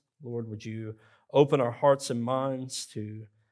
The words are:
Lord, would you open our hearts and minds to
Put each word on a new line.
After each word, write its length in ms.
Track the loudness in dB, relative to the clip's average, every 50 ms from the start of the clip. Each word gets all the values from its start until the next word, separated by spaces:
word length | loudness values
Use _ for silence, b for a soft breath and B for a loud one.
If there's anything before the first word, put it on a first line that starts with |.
| _ _ _ -16 -12
Lord, 260 | -8 -8 -8 -8 -8
would 160 | -10 -10 -10
you 300 | -10 -10 -10 -10 -12 -14 b b b b b b _
open 300 | 6 6 6 6 4 2
our 100 | 2 0
hearts 380 | 0 4 6 6 6 4 2 -4
and 140 | -4 -4 -2
minds 640 | -2 -2 -2 -2 -2 -4 -6 -8 -8 -10 -10 -10
to 400 | -10 -10 -10 -10 -10 -12 -14 -16 -20 _ _ _ _